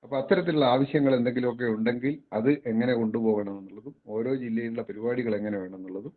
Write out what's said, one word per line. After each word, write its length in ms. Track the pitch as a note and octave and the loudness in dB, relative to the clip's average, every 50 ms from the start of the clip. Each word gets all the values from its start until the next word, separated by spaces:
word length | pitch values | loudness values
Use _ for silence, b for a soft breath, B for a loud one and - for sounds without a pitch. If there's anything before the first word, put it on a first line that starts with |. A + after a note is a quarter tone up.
| _ | _
അപ്പൊ 140 | A#2 C3+ C3+ | -4 -4 -4
അത്തരത്തിലുള്ള 480 | C3+ - G3 F#3 F3 E3+ D#3+ D3+ C#3 | 2 2 2 2 4 2 2 4 4
ആവശ്യങ്ങൾ 500 | B2 A#2+ C3 C#3 C#3 - D#3 C#3+ C3+ C3+ | 4 6 4 2 2 2 2 4 6 4
എന്തെങ്കിലുമൊക്കെ 500 | B2 A#2+ B2 A#2+ B2+ B2 B2 A#2 A#2+ B2 | 4 4 2 0 0 0 -2 -2 0 0
ഉണ്ടെങ്കിൽ 540 | A#2+ A2 G#2+ A2 A#2 B2 B2 B2 C3+ D3 - - _ - | 0 0 2 2 0 0 0 0 -2 -4 -4 -8 _ -4
അത് 180 | G#2+ A2 C3 | 0 2 4
എങ്ങനെ 420 | D3 C#3+ - B2 A2+ A2+ A#2 B2+ B2 | 2 2 0 -2 0 2 2 2 2
കൊണ്ടുപോകണം 680 | A#2 A2+ A2 G#2+ A#2 A2+ A2 G#2+ G#2 G#2 G2+ G2 G2 | 2 0 0 0 0 2 2 2 2 0 -4 -8 -10
എന്നുള്ളതും 360 | G2 F#2+ F#2+ G#2 A2 C#3 C#3+ _ _ G#2+ | -12 -14 -18 -16 -16 -18 -18 _ _ -8
ഓരോ 280 | G#2+ A2 A#2 B2+ C3+ | -6 -4 -2 -2 -2
ജില്ലയിലുള്ള 460 | C3+ B2+ A#2+ A2+ A2+ A#2 A#2 A2+ A#2 | -4 -4 -4 -4 -4 -4 -4 -6 -6
പരിപാടികൾ 540 | A2+ - G2+ G#2 G#2+ A#2+ B2 B2 B2 A#2 G#2+ | -8 -8 -10 -6 -4 -4 -2 -2 -2 -2 -2
എങ്ങനെ 220 | G2+ G2+ G#2+ G#2 G2+ | -2 -2 -4 -4 -4
വേണം 180 | F#2 F#2 F#2+ | -6 -8 -10
എന്നുള്ളതും 380 | F#2 F#2 F#2 F#2 F#2+ G#2+ D3 D#3 | -12 -12 -10 -10 -10 -10 -12 -16